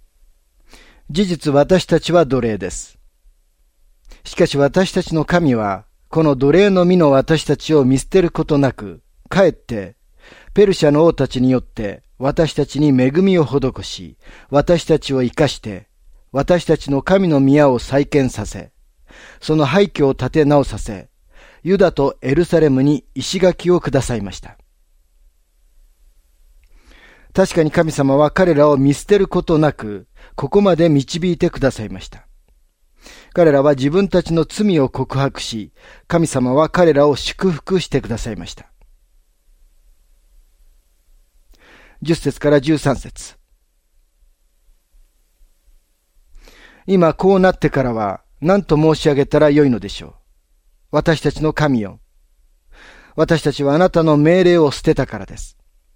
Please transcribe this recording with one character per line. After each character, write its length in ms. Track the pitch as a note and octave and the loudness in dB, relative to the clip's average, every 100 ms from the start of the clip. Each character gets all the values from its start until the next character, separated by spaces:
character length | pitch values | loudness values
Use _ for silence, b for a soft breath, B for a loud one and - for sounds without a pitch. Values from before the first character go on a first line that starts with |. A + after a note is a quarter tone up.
| _ _ _ _ _ _ b b b b - | _ _ _ _ _ _ b b b b -8
「事 160 | D3 G3+ | -4 -2
実 240 | E3 D3+ | -2 0
私 380 | C#3 C#3+ F#3 - | 2 2 2 2
た 120 | D#3+ | -2
ち 140 | - | 2
は 140 | E3+ C#3+ | 2 2
奴 120 | B2+ | 0
隷 200 | A#2 G#2 | -2 -4
で 100 | F2+ | -8
す。 300 | - - _ _ _ _ _ _ _ _ _ _ _ - b - | -10 -16 _ _ _ _ _ _ _ _ _ _ _ -20 b -12
し 100 | - | -2
か 100 | F3 | 0
し 140 | C#3 | 2
私 320 | C#3+ F3+ F#3 | 0 0 -2
た 100 | - | -4
ち 140 | - D#3+ | -4 -4
の 100 | D3 | -2
神 300 | F3 E3 A#2 | 0 0 0
は、 320 | G#2 F#2+ - _ _ | -2 -6 -10 _ _
こ 120 | D#3 | -2
の 140 | D#3+ C3+ | 0 2
奴 160 | C#3 | 2
隷 180 | E3 G3+ | 4 4
の 160 | F#3 F3 | 2 2
身 120 | F3+ | 4
の 120 | D3+ | 4
私 340 | C3+ C3 D#3+ | 2 2 -2
た 140 | - C3+ | 0 -4
ち 160 | - | 0
を 100 | D#3 | 2
見 140 | C3 C3 | 2 0
捨 80 | - | 0
て 160 | F#3+ | 0
る 80 | F3 | 0
こ 160 | - D#3 | -2 -2
と 140 | D3 | 0
な 140 | C#3 | 0
く、 280 | - G#2 E2 _ _ _ | -4 -12 -18 _ _ _
か 160 | F3+ | 0
え 60 | F#3+ | 0
っ 40 | |
て、 420 | C3 - A2+ F#2 - _ b b b b | 0 -8 -10 -10 -16 _ b b b b
ペ 140 | - G3+ | 2 2
ル 60 | F#3 | 2
シ 100 | D3+ | 2
ャ 60 | |
の 120 | D3 E3 | 4 2
王 60 | |
た 160 | D#3 C3+ | 2 -2
ち 140 | B2 | 0
に 80 | B2+ | 0
よ 120 | B2+ | 0
っ 20 | |
て 400 | - - G#2 - _ - | -2 -10 -10 -10 _ -6
私 340 | C3+ D3 D#3 | -4 0 -2
た 140 | - C#3 | -2 -4
ち 120 | C#3 | 0
に 100 | D3+ | 2
恵 200 | B2+ B2+ | 2 2
み 300 | D3+ G3 F#3 | 2 2 2
を 40 | |
施 400 | C#3 C3+ B2+ G#2+ | 0 -2 -4 -6
し、 340 | F#2+ - E2+ - b b b | -12 -16 -18 -20 b b b
私 340 | C#3 C#3+ F3 - | -2 2 0 0
た 140 | D#3 | -2
ち 160 | - C3 | 0 -2
を 80 | |
生 120 | B2+ - | -2 0
か 120 | D3 | -2
し 100 | - | -2
て、 300 | A2 F#2 - _ _ - _ | -12 -14 -18 _ _ -20 _
私 320 | B2+ C#3+ F3+ | -6 0 0
た 140 | - D#3 | 0 -2
ち 140 | - | -2
の 100 | C#3 | -4
神 260 | - F#3+ F#3+ | 0 0 2
の 120 | C#3+ | 2
宮 320 | C3+ C#3+ C#3+ | 4 4 4
を 80 | B2 | 0
再 260 | - C#3 C#3+ | -2 -2 0
建 240 | D3+ C3 | 0 -2
さ 160 | - G#2 | -4 -10
せ、 260 | G2+ - _ _ _ B B B B | -12 -18 _ _ _ B B B B
そ 140 | - D#3 | -2 0
の 100 | C#3+ | 2
廃 220 | F3 G#3 | 2 0
墟 200 | - C#3 | 2 0
を 60 | |
建 160 | C3 B2+ | 0 -2
て 160 | D#3+ C#3+ | 0 2
直 180 | D3 | 2
さ 140 | C3 G#2+ | 0 -6
せ、 320 | - G2 - _ _ b b b | -10 -14 -18 _ _ b b b
ユ 140 | D#3 F#3+ | -2 2
ダ 140 | F3+ | 2
と 260 | - C#3 - | 2 -2 -2
エ 120 | B2+ | -2
ル 100 | D3 | -2
サ 160 | F3 E3+ | 0 2
レ 100 | D#3 | 2
ム 120 | C3 | 2
に 240 | C#3+ D3 - | 2 0 -4
石 260 | - - F#3 | -12 -8 -2
垣 300 | F#3 - F3 | 0 0 0
を 100 | F3 | -2
く 120 | - | 0
だ 100 | C#3 | -4
さ 140 | - A#2+ | -4 -6
い 60 | |
ま 100 | G2 | -8
し 80 | - | -14
た。」 180 | - - _ _ _ _ _ _ _ _ _ _ _ _ _ _ _ _ _ _ _ _ _ b b b b b b | -20 -20 _ _ _ _ _ _ _ _ _ _ _ _ _ _ _ _ _ _ _ _ _ b b b b b b
確 200 | - F#3+ F3+ | -2 0 0
か 80 | |
に 80 | D#3 | 0
神 220 | F3 E3 | 0 -2
様 240 | D3 C#3 C#3 | 0 0 2
は 120 | D3+ | 2
彼 240 | - F#3 | 2 2
ら 160 | D3 D3+ | 4 4
を 60 | C#3+ | 4
見 160 | C#3 | 2
捨 120 | C#3+ - | 0 0
て 120 | G3+ | 0
る 100 | F#3+ | 0
こ 140 | F3+ | -4
と 160 | F3 D#3 | -2 0
な 140 | D3+ | 0
く、 360 | - G#2+ G2+ - b b - | -2 -10 -14 -16 b b -12
こ 140 | C#3 | -2
こ 120 | G3+ | 0
ま 140 | G3+ E3 | 2 2
で 140 | E3+ | 2
導 440 | C#3+ C3 E3+ F3+ | 2 -2 -4 -4
い 40 | E3+ | -2
て 120 | F3 | -4
く 120 | - | -2
だ 100 | C3 | -4
さ 120 | - | -4
い 60 | G#2+ | -10
ま 120 | F#2 | -14
し 80 | - | -18
た。 180 | - - _ _ _ _ _ _ B B B B | -20 -20 _ _ _ _ _ _ B B B B
彼 220 | - E3 | 2 4
ら 80 | C#3 | 4
は 120 | C#3+ | 2
自 160 | C#3 C#3 | 2 0
分 200 | E3+ G3 | 0 0
た 120 | F#3 | 0
ち 120 | - | 0
の 100 | E3 | -2
罪 380 | D#3 - G#3+ E3 | -4 -2 0 2
を 80 | C3+ | 0
告 280 | - B2+ C3+ | -2 -6 -2
白 240 | C3+ - | -4 -4
し、 300 | - A2+ G2 b b b - | -10 -12 -12 b b b -4
神 200 | E3+ D#3+ | -2 0
様 260 | C#3 B2+ | -2 0
は 140 | C3 D#3 | 0 0
彼 240 | - F3 | 2 2
ら 160 | C#3 D3 | 4 2
を 80 | C3+ | 0
祝 340 | - - F#3+ | -6 -4 -4
福 300 | D3+ - F#3+ | -4 -4 -6
し 80 | - | -4
て 140 | C#3 | -6
く 80 | G2+ | -6
だ 80 | A#2 | -8
さ 140 | A#2+ | -8
い 40 | G2 | -12
ま 100 | E2+ | -14
し 60 | |
た。 200 | - - _ _ _ _ _ _ _ _ _ _ _ _ _ _ _ _ _ _ _ _ _ _ _ _ _ _ _ _ b b b b b | -18 -20 _ _ _ _ _ _ _ _ _ _ _ _ _ _ _ _ _ _ _ _ _ _ _ _ _ _ _ _ b b b b b
十 140 | D3 E3 | -4 -4
節 220 | C#3+ - | -4 -4
か 120 | D3 | 0
ら 100 | D3 | 2
十 180 | C3 D3+ | 2 -2
三 200 | D3 B2+ | -2 -4
節。 400 | - - - - _ _ _ _ _ _ _ _ _ _ _ _ _ _ _ _ _ _ _ _ _ _ _ _ _ _ _ _ _ b b b b b - | -8 -18 -20 -20 _ _ _ _ _ _ _ _ _ _ _ _ _ _ _ _ _ _ _ _ _ _ _ _ _ _ _ _ _ b b b b b -2
今 280 | F#3+ E3 | 2 2
こ 220 | - F#3 G3 | 2 2 4
う 40 | |
な 140 | F#3 | 2
っ 60 | - | 2
て 100 | D3+ | -2
か 140 | D3 | -2
ら 100 | B2 | -2
は 300 | A2+ G#2 F#2 _ _ | -2 -4 -6 _ _
何 220 | E3+ G3+ | 0 0
と 120 | - D3+ | 0 2
申 180 | D#3+ D3+ | 2 2
し 120 | D#3+ | 0
上 80 | C#3 | 0
げ 100 | C3+ | 0
た 140 | D3+ | 2
ら 100 | D3+ | 4
よ 140 | D3 | 4
い 60 | C#3+ | 2
の 100 | A2+ | 0
で 80 | F#2+ | -6
し 160 | - | -14
ょ 40 | - | -18
う。 80 | - _ _ _ _ _ _ _ | -20 _ _ _ _ _ _ _
私 300 | D3 E3+ D#3 | -2 0 0
た 100 | D3+ | -2
ち 100 | - | -2
の 120 | D#3 | -4
神 260 | D3 D3+ B2 | -2 0 0
よ。 220 | G2 F2+ _ _ _ _ _ _ _ b b b b - | -4 -10 _ _ _ _ _ _ _ b b b b -4
私 260 | D#3 E3 | 0 0
た 120 | D3+ | 0
ち 100 | C#3 | -2
は 120 | C#3 D3 | 0 2
あ 20 | |
な 120 | F#3 | 2
た 140 | F3 | 2
の 140 | D#3+ D3 | 2 4
命 260 | D3+ F3+ | 4 4
令 140 | F3+ F3 | 4 4
を 140 | D3+ | 2
捨 100 | - | 0
て 120 | - | -2
た 140 | D3+ C3 | -2 -4
か 120 | G#2 | -8
ら 60 | F#2+ | -14
で 120 | - | -16
す。 200 | - _ _ _ _ | -20 _ _ _ _